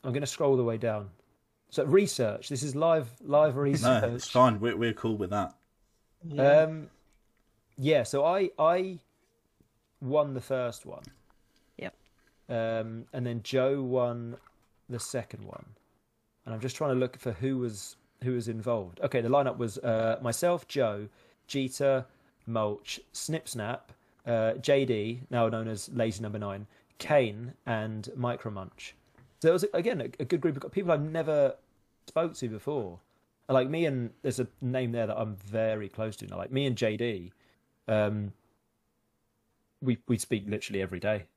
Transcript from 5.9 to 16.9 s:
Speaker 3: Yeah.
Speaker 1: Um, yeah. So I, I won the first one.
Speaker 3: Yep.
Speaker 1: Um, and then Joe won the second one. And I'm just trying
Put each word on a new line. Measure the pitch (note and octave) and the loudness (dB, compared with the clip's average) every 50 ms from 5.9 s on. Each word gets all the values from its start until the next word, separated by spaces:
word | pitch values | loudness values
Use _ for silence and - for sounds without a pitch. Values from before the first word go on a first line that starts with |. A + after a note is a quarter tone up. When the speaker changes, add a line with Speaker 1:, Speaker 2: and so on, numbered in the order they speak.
| _ _ _ _ _ _ E3+ | _ _ _ _ _ _ -12
Speaker 3:
Yeah. | E3 D3 C#3+ C3+ C#3 C#3+ D#3 D#3+ | -6 0 4 6 8 8 8 8
Speaker 1:
Um, | D#3+ D#3+ D#3 D3+ - _ _ _ _ _ _ _ _ _ _ _ _ _ _ _ _ _ | 6 0 -8 -12 -14 _ _ _ _ _ _ _ _ _ _ _ _ _ _ _ _ _
yeah. | - C3 D3 D#3 C#3 A#2 | -2 2 4 4 4 4
So | - - C#3 C#3+ | 2 0 2 2
I, | D#3+ F3+ G3 G3 F3 - - | 2 4 2 0 0 0 2
I | D3+ D#3+ F3 F#3 F#3 F#3+ F#3 E3 _ _ _ _ _ _ _ _ _ _ _ _ _ _ _ _ _ _ _ _ | 4 4 4 4 0 -2 -6 -12 _ _ _ _ _ _ _ _ _ _ _ _ _ _ _ _ _ _ _ _
won | - B2+ C#3 D3+ D3 C#3+ C3+ | -6 0 2 2 2 2 -2
the | B2+ | -8
first | - - C3+ B2+ B2 A#2+ A2+ - - | -4 -4 -2 -2 -2 -4 -6 -8 -14
one. | - - - - - - _ _ _ _ _ _ _ _ _ _ _ _ | -16 -16 -16 -18 -20 -20 _ _ _ _ _ _ _ _ _ _ _ _
Speaker 3:
Yep. | - - F#3 _ _ _ _ _ _ _ _ _ _ _ - | -12 -12 -12 _ _ _ _ _ _ _ _ _ _ _ -6
Speaker 1:
Um, | B2+ A2+ A2+ A2+ A2+ A2+ A2 A2+ A2 A#2 - _ - | -4 -2 -2 -2 -2 -2 -4 -6 -8 -12 -12 _ -6
and | C3+ B2 | -6 -4
then | B2 A#2 A#2 G#2 | -4 -4 -6 -6
Joe | - C3 C3 B2+ C3+ C#3 C#3+ | 0 2 2 2 2 2 0
won | C3+ B2 B2+ B2+ B2 A#2+ A#2+ A#2+ A#2 A#2 A#2 - _ - _ _ _ _ _ _ _ - | -2 0 0 0 0 0 -2 -6 -8 -10 -12 -14 _ -20 _ _ _ _ _ _ _ -10
the | B2 A#2 | -10 -10
second | - - - B2 A#2 - - G#2 G#2 | -8 -6 -8 -8 -8 -8 -14 -16 -16
one. | F#2 - - - - G#2+ _ _ _ _ _ _ _ _ _ _ _ _ _ _ | -16 -16 -16 -18 -20 -20 _ _ _ _ _ _ _ _ _ _ _ _ _ _
And | A#2+ A2+ | -10 -10
I'm | A2 | -6
just | A2+ B2+ - | -6 -6 -4
trying | - D#3 C#3+ | -2 0 0